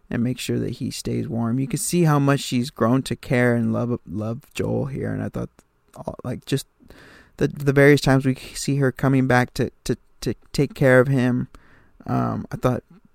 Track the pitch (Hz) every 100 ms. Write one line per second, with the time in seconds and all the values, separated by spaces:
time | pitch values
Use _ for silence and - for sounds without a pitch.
0 | _ 120 120 131 - 120 110 120 110 -
1 | - 120 113 117 117 123 135 151 - 175
2 | 160 147 139 139 - 127 120 - 113 131
3 | - 120 - 127 123 120 113 113 120 120
4 | - 92 107 117 - - 107 117 135 131
5 | 107 104 104 120 120 - _ _ _ -
6 | - - - - - 135 - _ - -
7 | - - - - 147 - 143 139 139 143
8 | - 135 135 127 - - - 139 135 -
9 | 135 135 131 123 123 - 120 - - 123
10 | _ _ - - _ - 139 - 139 127
11 | 127 135 123 123 127 - - - _ _
12 | - 127 120 110 - - 127 123 - 175
13 | _